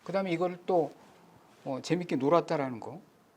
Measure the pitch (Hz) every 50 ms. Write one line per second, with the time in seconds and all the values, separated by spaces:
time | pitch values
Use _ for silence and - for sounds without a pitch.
0 | _ - 175 196 196 185 170 160 180 175 180 175 - - 185 175 156 - - -
1 | - - - - - - - - - _ - - - 143 135 127 - - 160 180
2 | 175 175 180 135 131 143 170 170 156 - 170 147 135 131 123 110 98 110 127 190
3 | - - _ _ _ _ _